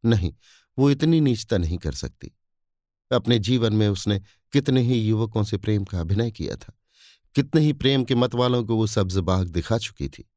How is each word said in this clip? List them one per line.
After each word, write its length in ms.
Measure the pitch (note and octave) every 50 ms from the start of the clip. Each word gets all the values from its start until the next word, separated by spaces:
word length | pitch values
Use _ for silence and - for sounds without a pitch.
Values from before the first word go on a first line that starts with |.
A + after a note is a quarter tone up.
| -
नहीं, 280 | A#2 A#2 G2 E2 D#2 - _ _ _ _ _ _ _ _
वो 140 | - C3+ C#3+
इतनी 300 | C#3+ C#3+ D#3 D#3+ E3 D#3+
नीचता 360 | D3+ C3+ A#2+ G#2+ - _ A2+
नहीं 200 | F#2+ F2 D#2 F2
कर 180 | E2+ - D#2 C#2+
सकती। 360 | - - - - _ - - _ _ _ _ _ _ _ _ _ _ _ _ _ _ _ _
अपने 280 | B2+ A#2+ G2 A#2 B2 A2+
जीवन 340 | F#2+ A2 B2+ B2 A#2 A2 G#2+
में 160 | G#2+ G#2+ G#2
उसने 320 | G2+ - - G#2 G#2 G2 - _ _ _ _ _
कितने 300 | - C#3+ C#3+ C#3+ B2+ C3
ही 260 | A#2+ A#2+ B2+ A#2+ A2
युवकों 360 | G#2+ A2 G#2+ A2+ A2 A2 A2+ G#2
से 140 | G#2+ -
प्रेम 280 | G2+ G2+ G#2+ G#2+ G2+ G2
का 140 | - - F2+
अभिनय 320 | E2 E2 G2 G#2 A#2 A#2
किया 240 | G#2+ - D#2 - -
था, 180 | - - - - _ _ _ _ _ - - _ _ _ _ _
कितने 260 | C#3+ C#3+ C#3 - D#3+
ही 120 | D3+ D3+ D3
प्रेम 300 | C#3+ - C3+ C#3 C3+ B2
के 120 | - C3
मतवालों 500 | A#2+ B2 A#2+ - A#2+ B2 B2 B2+ B2 A2+
को 100 | G#2+ A2+
वो 120 | A2 A2+
सब्ज 300 | G#2+ - A2 G2 F#2 F#2
बाग 300 | F#2+ E2+ F2 F#2 F#2 F#2+
दिखा 300 | F2 D#2+ E2+ - - A2+
चुकी 320 | A2+ - - - _ C#2 C#2
थी 200 | - - - _ _